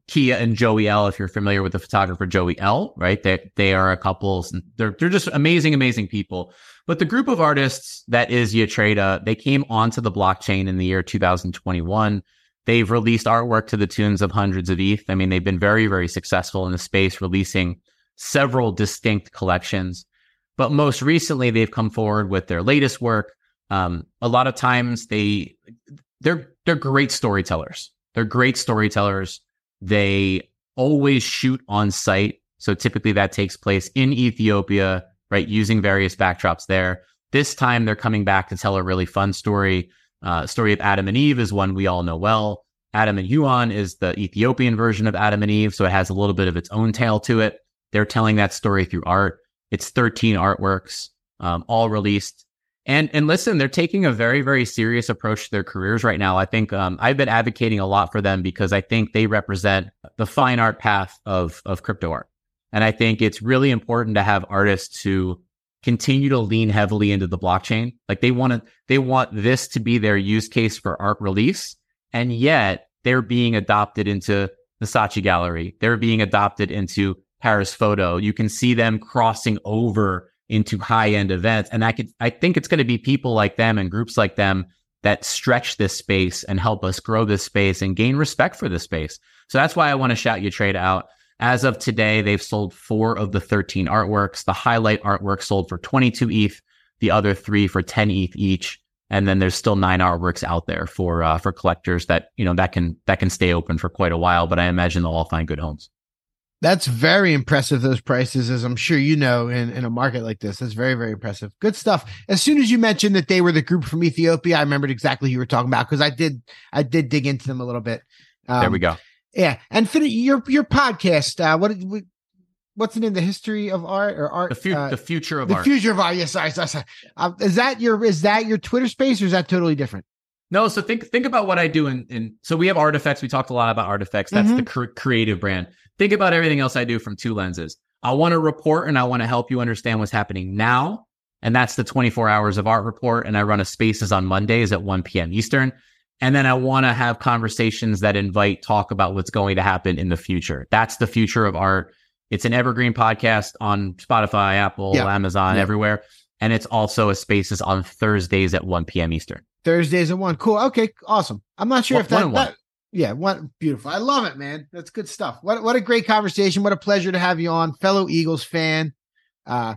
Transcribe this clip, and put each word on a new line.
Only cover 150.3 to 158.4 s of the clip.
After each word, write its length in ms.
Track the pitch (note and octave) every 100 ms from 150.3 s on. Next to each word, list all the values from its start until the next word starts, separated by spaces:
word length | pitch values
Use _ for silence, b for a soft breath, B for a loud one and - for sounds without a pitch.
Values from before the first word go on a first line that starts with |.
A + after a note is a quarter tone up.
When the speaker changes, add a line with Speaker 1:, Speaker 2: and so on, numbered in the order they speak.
| F2+ - C#2+ -
Speaker 1:
That's 280 | A2 A2+ -
the 100 | A2+
Future 380 | A#2 G#2+ A#2 G#2
of 100 | E2+
Art. 380 | F#2+ F#2+ F2+ b b b -
It's 140 | G2+
an 100 | A#2+
evergreen 400 | B2 B2 A#2 B2
podcast 600 | A2 A2 A2+ A#2 A2 G2+ -
on 320 | G#2+ G2+ G2
Spotify, 600 | F2+ - A#2 G#2 G#2 G2 G2
Apple, 360 | G2 - G2 G2
Speaker 2:
Yeah. 120 | G2+
Speaker 1:
Amazon, 480 | G2+ F#2+ G2 F#2+ F#2+
Speaker 2:
Yeah. 60 |
Speaker 1:
everywhere. 420 | G2 G#2 G#2+ G#2 b b b -
And 100 | A2
it's 140 | A2+ -
also 420 | A#2 G#2+ - G#2
a 60 | F#2+
Spaces 460 | - G2+ F#2+ G2
on 220 | - F#2+
Thursdays 720 | F2+ - G#2+ G#2 F2 G2